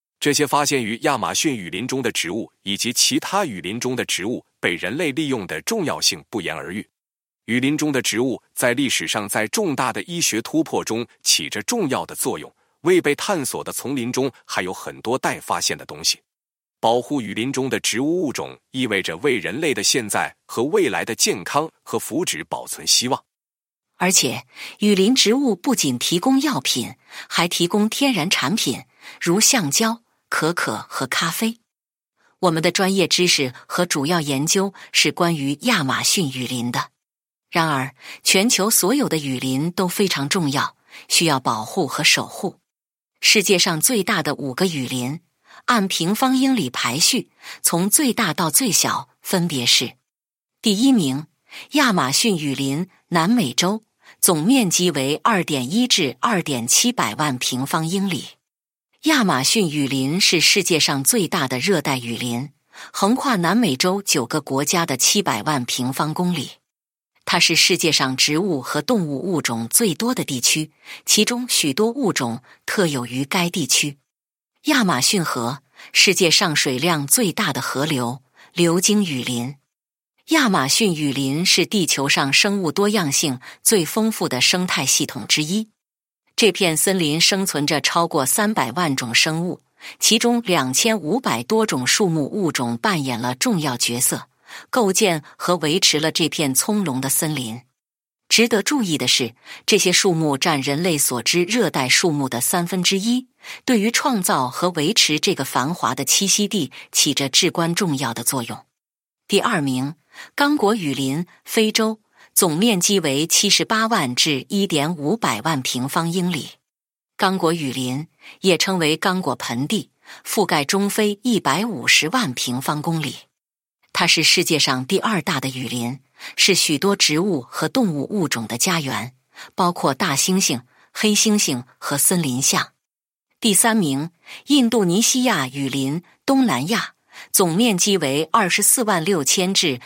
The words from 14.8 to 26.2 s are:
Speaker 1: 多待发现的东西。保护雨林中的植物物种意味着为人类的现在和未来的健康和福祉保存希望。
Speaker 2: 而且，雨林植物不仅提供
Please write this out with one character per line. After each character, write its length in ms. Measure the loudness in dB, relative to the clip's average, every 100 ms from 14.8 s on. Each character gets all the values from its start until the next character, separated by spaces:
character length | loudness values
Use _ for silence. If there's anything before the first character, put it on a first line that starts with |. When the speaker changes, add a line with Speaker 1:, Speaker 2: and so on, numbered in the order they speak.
| -12 -10
Speaker 1:
多 160 | -6 -4
待 200 | -4 -6
发 220 | -4 -4
现 160 | -2 -6
的 80 |
东 180 | -10 -6
西。 160 | -4 -4 _ _ _ _ _ _
保 200 | 0 0
护 200 | 0 -4
雨 140 | -4
林 180 | -6 -4
中 160 | -4 -4
的 100 | -4
植 220 | -2 -2
物 220 | -2 -2
物 100 | -2
种 260 | -6 -8 -12 _
意 160 | -6 -2
味 160 | -2
着 140 | -2 -4
为 180 | -2 -2
人 240 | -4 -4
类 140 | -4
的 80 | -2
现 260 | 0 0 -2
在 260 | -2 -4 -6 -10
和 180 | -4
未 240 | 0 2 0
来 160 | 0
的 100 | -4
健 300 | -2 -2 -2
康 260 | -4 -4 -4 -8
和 160 | -8 -8
福 260 | -4 -4
祉 180 | -4 -6 -8
保 180 | -10 -10
存 200 | -8 0
希 220 | 0 0
望。 140 | -2 _ _ _ _ _ _ _ -2
Speaker 2:
而 120 | 2
且， 340 | 2 2 -4 -12 -18 -18 -2
雨 160 | 2
林 200 | 4 4
植 200 | 4 4
物 200 | 2 2
不 200 | 0 0
仅 240 | 0 0 -2
提 200 | 0
供 220 | 0